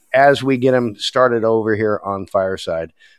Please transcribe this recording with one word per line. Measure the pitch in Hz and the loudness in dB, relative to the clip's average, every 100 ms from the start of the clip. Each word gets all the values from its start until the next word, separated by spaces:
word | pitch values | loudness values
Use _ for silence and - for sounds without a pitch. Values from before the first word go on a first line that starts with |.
| _ | _
as | 127 143 139 | 2 4 4
we | 131 127 | 0 0
get | 131 | 2
'em | 127 120 104 | 2 0 -6
started | - 131 127 117 | -4 0 2 2
over | 110 113 107 | 0 0 0
here | 104 107 104 | -2 -2 -2
on | 98 98 95 | -4 -8 -4
Fireside. | 98 95 92 - 82 82 _ _ | -2 -2 -4 -6 -8 -8 _ _